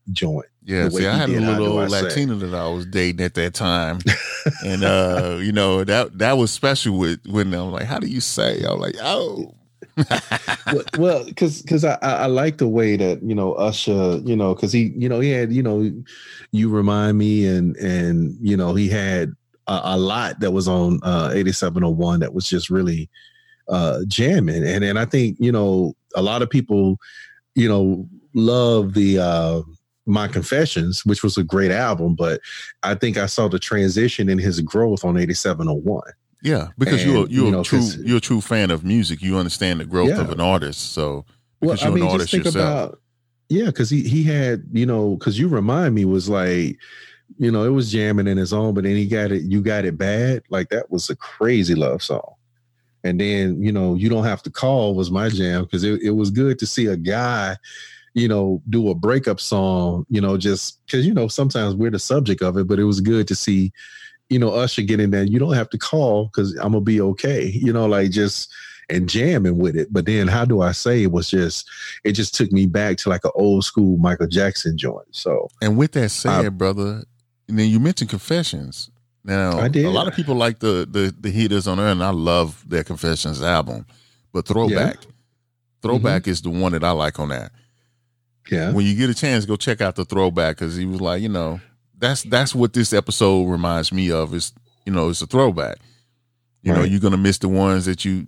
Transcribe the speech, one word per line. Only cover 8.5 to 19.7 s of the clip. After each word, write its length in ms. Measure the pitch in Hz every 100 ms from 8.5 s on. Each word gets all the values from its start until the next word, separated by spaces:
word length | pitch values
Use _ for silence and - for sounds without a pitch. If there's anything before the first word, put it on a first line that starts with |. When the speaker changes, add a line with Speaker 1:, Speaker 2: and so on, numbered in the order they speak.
| 50
Speaker 2:
I'm 140 | 50 50
like, 160 | 50 -
"Oh." 540 | 127 - - 95 - _ _ _ - -
<laughs> 0 | 143 113 - 110 - - -
Speaker 1:
Well, 120 | 143 - -
well, 280 | 175 151 - -
'cause, 260 | 165 147 -
'cause 160 | 160
I, 100 | 156 -
I, 100 | 135
I 140 | 113 131
like 320 | 127 156 151
the 100 | 120
way 280 | 113 110 101
that, 260 | 92 85
you 120 | 110
know, 180 | 104 95
Usher, 680 | - 104 104 - 98 92 87
you 100 | 123 110
know, 180 | 95
'cause 180 | 95 101
he, 200 | 120 113 123
you 120 | 123
know, 120 | 117
he 100 | 139
had, 220 | 127 113
you 100 | 123
know, 300 | 123 104 107 80 131 - - - -
You 160 | 107 110
Remind 480 | 107 101 104 104 104
Me 280 | 104 107 98
and, 300 | 90 87 -
and, 600 | 98 90 85 85 82 -
you 160 | 107 98
know, 180 | 87
he 140 | 95 98
had 440 | 104 95 92 80 - _ _
a, 140 | -